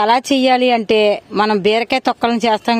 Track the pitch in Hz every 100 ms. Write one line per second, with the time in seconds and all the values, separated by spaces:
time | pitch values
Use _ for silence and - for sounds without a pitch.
0 | 208 247 - 269 254 254 254 233 202 220
1 | 208 196 - 202 208 214 190 220 226 262
2 | 254 240 233 233 226 214 - 233